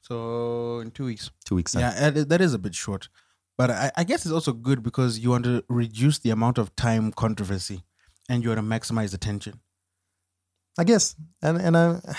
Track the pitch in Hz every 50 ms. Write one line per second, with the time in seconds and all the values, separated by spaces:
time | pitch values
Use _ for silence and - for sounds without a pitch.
0 | _ - 123 117 117 117 117 120 120 120 120 120 120 120 120 120 117 113 - -
1 | 139 127 113 107 - - - _ - - 101 92 87 - - 123 123 123 113 -
2 | 143 151 139 151 147 139 160 180 190 170 131 104 92 101 85 - - - 101 95
3 | - - _ _ _ _ _ _ _ _ _ - 127 123 120 95 123 139 - -
4 | 175 175 269 339 - 165 156 165 - - 123 113 117 127 139 127 110 120 - -
5 | 127 123 113 110 117 123 123 123 120 123 123 117 - _ 123 120 120 113 110 107
6 | 127 147 151 - - 117 110 110 117 120 123 - 110 95 _ - - 117 113 113
7 | 107 107 101 - 117 113 110 - 104 90 101 92 - - 101 90 - _ _ _
8 | _ _ _ _ _ - 123 120 113 117 113 110 107 107 113 113 - - 120 113
9 | 110 101 98 95 - 104 101 101 - 107 101 - _ _ _ _ _ _ _ _
10 | _ _ _ _ _ _ _ _ _ _ _ _ _ _ _ - 170 180 233 202
11 | - - - - 156 - _ _ - 156 165 170 185 170 165 165 170 170 170 175
12 | - - 156